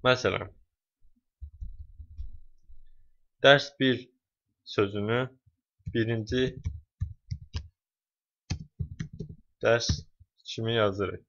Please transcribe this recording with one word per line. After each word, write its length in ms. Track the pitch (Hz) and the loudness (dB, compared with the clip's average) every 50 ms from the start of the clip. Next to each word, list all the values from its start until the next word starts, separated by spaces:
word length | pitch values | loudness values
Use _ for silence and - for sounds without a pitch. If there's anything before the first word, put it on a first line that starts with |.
| - | 4
Məsələn, 420 | 127 127 120 - 104 92 92 90 90 - - _ _ _ _ _ _ _ _ - - _ _ _ _ _ _ - - - - - - - - - - - - - - - - - - - - - - - - _ - - - - - - - - - _ _ _ _ _ _ - | 4 2 4 2 0 0 0 -4 -6 -12 -20 _ _ _ _ _ _ _ _ -20 -20 _ _ _ _ _ _ -16 -16 -12 -10 -10 -10 -10 -12 -16 -18 -18 -20 -20 -20 -12 -10 -10 -10 -10 -12 -16 -18 -20 -20 _ -18 -18 -18 -18 -18 -20 -20 -20 -20 _ _ _ _ _ _ 8
dərs 240 | 139 139 139 - - - _ | 8 8 8 6 -2 -4 _
bir 200 | 135 131 123 117 - - _ _ _ _ _ _ _ _ _ _ _ - - | 2 2 2 2 -2 -12 _ _ _ _ _ _ _ _ _ _ _ -4 2
sözünü 440 | - 104 98 101 107 101 107 113 120 131 127 - _ _ _ _ _ _ _ _ _ _ - - | 2 2 2 2 -4 -2 0 0 0 0 -4 -8 _ _ _ _ _ _ _ _ _ _ -6 -2
birinci 500 | 120 110 113 117 113 107 107 127 127 127 127 131 - - - - - - _ _ _ - - - _ _ - - - - - - - - - _ _ _ _ _ _ _ _ _ _ _ _ _ _ _ _ - - - - _ _ - - - - 160 - - 156 160 - - - - _ _ _ - | -2 0 0 0 -4 -4 -2 0 0 0 0 -2 -6 -8 -8 -10 -10 -16 _ _ _ -8 -8 -8 _ _ -10 -10 -10 -10 -10 -10 -10 -10 -10 _ _ _ _ _ _ _ _ _ _ _ _ _ _ _ _ -8 -8 -8 -16 _ _ -8 -8 -8 -12 -12 -14 -12 -14 -14 -14 -14 -20 -20 _ _ _ 2
dərs 260 | 110 113 120 117 - - - - - _ _ - _ _ _ _ | 2 2 2 2 0 -2 -2 -4 -14 _ _ -20 _ _ _ _
kimi 260 | - - - 113 113 117 117 | -12 -8 -4 -2 0 2 4
yazırıq. 420 | 107 101 98 101 101 92 95 - - | 4 2 2 0 -2 -4 -4 -8 -14